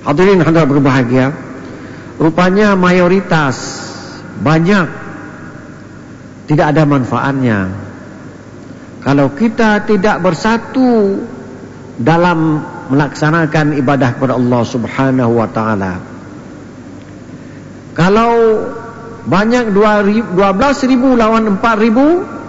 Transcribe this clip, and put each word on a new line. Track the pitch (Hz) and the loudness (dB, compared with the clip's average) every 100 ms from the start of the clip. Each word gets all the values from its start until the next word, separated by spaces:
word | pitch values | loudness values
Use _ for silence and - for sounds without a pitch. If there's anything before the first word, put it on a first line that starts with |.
Hadirin | 156 147 185 196 | -2 2 6 6
hadirat | 160 165 151 | 4 4 4
berbahagia, | 139 139 131 120 127 131 151 - - - - - - - - | 4 4 2 2 2 2 -2 -12 -14 -14 -14 -14 -16 -16 0
rupanya | 151 156 180 190 214 196 | 0 2 2 4 4 4
mayoritas, | 180 180 175 190 196 165 143 120 - - - - - - - - | 4 4 4 2 2 0 0 -2 -8 -12 -12 -14 -16 -16 -16 -4
banyak, | - 160 170 208 156 - - - - - - - - - - - - - - - - | 0 2 4 2 2 -6 -14 -14 -16 -16 -16 -18 -18 -18 -20 -20 -20 -20 -20 -20 -2
tidak | 151 156 147 | 0 2 4
ada | |
manfaatnya | 147 143 120 120 131 135 127 107 92 98 - - - - - - - - - - - - | 4 2 0 -2 -2 0 0 0 -2 -6 -12 -16 -18 -18 -18 -20 -20 -20 -18 -20 -18 -8
kalau | - 285 135 | 0 2 2
kita | - 226 220 220 208 208 | 2 -2 2 2 2 2
tidak | 208 208 165 | 2 2 2
bersatu | 180 160 220 226 - 269 254 233 202 196 240 - - - - - - - | 0 0 0 -2 -2 0 2 4 2 0 -6 -12 -16 -16 -16 -18 -18 -4
dalam | 117 170 175 170 160 151 127 - - | 0 2 2 2 0 0 -4 -12 -2
melaksanakan | 135 143 - 151 170 160 165 147 147 | 0 0 -2 0 2 0 0 0 0
ibadah | 135 139 127 120 | 0 2 0 0
kepada | 131 123 | -2 0
Allah | 123 123 113 | 2 0 0
Subhanahu | 131 107 - 135 131 117 117 | -2 -6 -2 0 2 2 2
wa | 110 | 0
taala. | - 110 104 95 90 - - - - - - - - - - - - - - - - - - - - | -2 -2 -2 -2 -6 -10 -16 -16 -18 -18 -18 -18 -18 -18 -18 -18 -18 -18 -18 -18 -18 -18 -18 -14 0
Kalau | 175 208 233 233 226 214 - - - - - - | 2 4 4 4 4 2 -2 -10 -14 -16 -16 -12
banyak | - 165 220 247 226 | -2 0 2 2 2
dua | 196 214 208 | 2 4 4
ri-, | 202 208 214 175 | 2 0 0 2
dua | 196 | 2
belas | 190 269 277 | 2 2 2
ribu | 254 254 262 247 | 2 2 4 4
lawan | 220 226 220 190 | 4 2 2 0
empat | 226 220 | 0 2
ribu | 226 220 285 349 - - | 2 4 4 2 0 -10